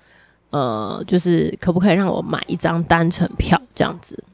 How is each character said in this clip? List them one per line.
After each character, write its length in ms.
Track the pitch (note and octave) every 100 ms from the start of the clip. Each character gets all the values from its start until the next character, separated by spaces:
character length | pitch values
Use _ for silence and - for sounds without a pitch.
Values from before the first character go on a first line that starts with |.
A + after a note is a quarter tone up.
| _ _ _ _ _
：“呃， 520 | C#3+ B2+ A2 G#2 -
就 140 | F3+ F3+
是 340 | F3+ E3+ D#3 -
可 120 | -
不 80 | E3+
可 120 | G3
以 40 | F3+
让 100 | F#3+
我 160 | -
买 180 | - D#3 -
一 80 |
张 280 | E3+ D#3+ E3+
单 260 | E3 E3+ E3+
程 180 | - F3 -
票 240 | - F3 B3+
这 80 | -
样 160 | - E3+
子？” 160 | - - -